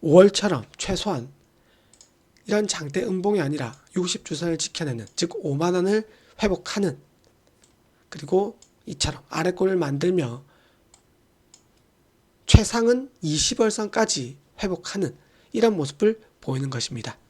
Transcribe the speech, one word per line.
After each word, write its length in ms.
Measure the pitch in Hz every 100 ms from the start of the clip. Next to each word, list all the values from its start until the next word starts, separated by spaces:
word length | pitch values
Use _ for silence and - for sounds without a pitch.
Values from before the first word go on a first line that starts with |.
오월처럼 640 | 165 160 196 196 202 156 107 -
최소한 580 | - 185 - 160 123 - _ _ _ _ _ _ - _ _ _ -
이런 200 | 214 214
장대 340 | - 147 143
음봉이 380 | 233 190 185 208
아니라 360 | 139 147 123 - _ -
육십 280 | 180 196
주선을 320 | - 151 170 165
지켜내는 500 | - - 160 117 107 -
즉 160 | 170 -
오만 300 | 175 139 170
원을 320 | 180 185 208 220 - _ -
회복하는 600 | 214 180 - - 196 135 _ _ _ _ _ _ _ _ _ _ _
그리고 480 | - 143 190 208 226 - _
이처럼 360 | - - 156 139 -
아래꼬리를 480 | 160 165 180 190 190
만들며 680 | 151 139 170 185 135 120 - _ _ _ _ _ _ _ _ _ _ - _ _ _ _ _ _ _ _ -
최상은 640 | - 214 233 233 247 269 _
이십 380 | 160 151 - 240
월선까지 800 | 226 214 214 - 220 - 120 139 _ -
회복하는 540 | 202 180 - 196 170 - _ _ _
이런 260 | - 226 202
모습을 440 | 139 - 208 220 - _
보이는 300 | - 135 139
것입니다. 480 | 131 - 123 113 - _